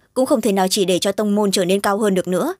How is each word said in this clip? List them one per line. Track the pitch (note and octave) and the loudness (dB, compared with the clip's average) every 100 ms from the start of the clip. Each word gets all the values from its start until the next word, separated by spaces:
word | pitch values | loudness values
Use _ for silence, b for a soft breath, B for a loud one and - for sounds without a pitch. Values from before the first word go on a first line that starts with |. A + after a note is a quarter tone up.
| b | b
cũng | - F3 | -4 0
không | C4 | 2
thể | G#3+ | 2
nào | G3 F#3 | 0 0
chỉ | G#3 | 0
để | F#3 F3 | 0 0
cho | G3+ | 0
tông | G3+ G#3+ | -2 0
môn | G3+ G#3 | 0 0
trở | G3 | 0
nên | F3 G3 | 0 0
cao | G#3 G3+ | 0 0
hơn | G#3+ | 0
được | F#3+ F3+ | 0 0
nữa, | F3+ C#4 | -2 -2